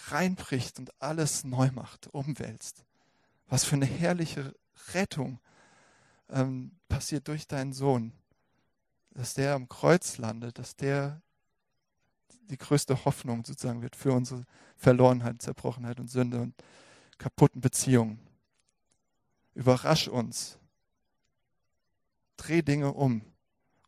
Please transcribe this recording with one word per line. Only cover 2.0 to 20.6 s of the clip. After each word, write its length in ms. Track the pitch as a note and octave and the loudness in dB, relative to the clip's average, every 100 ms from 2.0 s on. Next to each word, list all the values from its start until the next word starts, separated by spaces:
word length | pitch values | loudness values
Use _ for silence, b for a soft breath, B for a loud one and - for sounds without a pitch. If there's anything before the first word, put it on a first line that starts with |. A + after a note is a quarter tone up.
| - | -12
umwälzt. 760 | D3 C#3+ A#2 A#2+ A2+ - - _ _ _ _ _ _ _ | -8 -6 -6 -8 -10 -16 -18 _ _ _ _ _ _ _
Was 180 | B2+ | -2
für 120 | - C#3 | 0 0
eine 100 | C3+ | 0
herrliche 680 | C#3 E3+ F3 D#3+ D3 C#3 - _ - - | 0 0 0 -2 -6 -10 -14 _ -20 -6
Rettung, 480 | F3 G3 D3+ B2+ B2 b b b b b b b b - | -4 -2 -4 -6 -8 b b b b b b b b -6
ähm, 440 | C3+ C3 B2+ B2+ - - | -2 -2 -4 -10 -18 -4
passiert 400 | C#3 - D3 D3+ | -4 -2 -6 -4
durch 180 | D3+ - | -8 -6
deinen 260 | C#3+ C3+ | -6 -6
Sohn, 400 | C3 C#3 B2 A2+ - _ _ _ _ _ _ _ _ _ | 0 2 2 -2 -12 _ _ _ _ _ _ _ _ _
dass 220 | - A#2+ | -12 -6
der 200 | - C#3 | -2 0
am 140 | C#3 B2 | -2 -4
Kreuz 500 | - D3 F3 - - | 0 4 4 2 -6
landet, 400 | A2+ A2+ A#2+ - | -6 -6 -10 -10
dass 180 | B2 - | -14 -6
der 440 | C#3 C#3 C#3+ D#3 _ _ _ _ _ _ _ _ _ _ _ - G#3 | -2 -2 -2 -8 _ _ _ _ _ _ _ _ _ _ _ -20 -14
die 80 | C#3 | -14
größte 480 | - D3 - B2+ | 0 0 2 0
Hoffnung 400 | C#3 - C3 A#2 | 0 -2 -6 -6
sozusagen 380 | A#2 C3+ B2+ A#2 | -8 -8 -6 -6
wird 140 | B2 - | -10 -4
für 160 | C3+ | 0
unsere 340 | B2+ B2+ B2+ - b b _ | 2 0 -8 -14 b b _
Verlorenheit, 640 | C3 B2+ B2+ B2+ A#2 A#2 | 6 8 8 6 0 -6
Zerbrochenheit 560 | C#3 C3+ C3 B2 A#2+ B2 | -8 -6 -6 -6 -8 -10
und 100 | B2 | -4
Sünde 320 | B2+ B2 A#2+ | -2 0 -2
und 140 | B2 - B B B B B - | -6 -10 B B B B B -12
kaputten 420 | - - D3 C3 | -10 6 6 6
Beziehungen. 600 | B2 - C3+ B2 A2+ A2 - _ _ _ _ _ _ _ _ _ _ _ _ | -2 0 4 4 4 -4 -16 _ _ _ _ _ _ _ _ _ _ _ _
Überrasch 520 | - B2+ B2+ C#3+ D#3 - | 2 4 4 4 2 2
uns. 520 | A#2+ A#2 - - - | -2 -4 -6 -10 -14